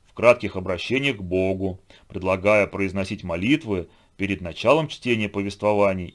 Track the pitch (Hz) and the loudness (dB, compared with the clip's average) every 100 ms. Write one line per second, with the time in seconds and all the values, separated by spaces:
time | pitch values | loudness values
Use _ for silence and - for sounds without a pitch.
0 | _ - 113 120 98 95 92 87 - 127 | _ 2 4 4 0 -6 -4 -6 -2 -2
1 | 139 107 87 92 95 95 95 92 _ - | 0 -4 -2 0 0 0 -4 -6 _ -20
2 | - 95 92 95 101 107 95 98 98 98 | -14 -4 -2 2 4 4 2 0 -2 -2
3 | 95 104 87 85 110 151 110 92 80 _ | -4 -6 -6 -2 0 0 0 -6 -6 _
4 | _ - 98 95 87 - 110 156 147 - | _ -6 -4 -4 -6 0 4 4 2 -4
5 | 123 113 104 101 101 - 104 104 98 92 | -2 0 0 -4 -6 -2 2 4 4 2
6 | 85 | -6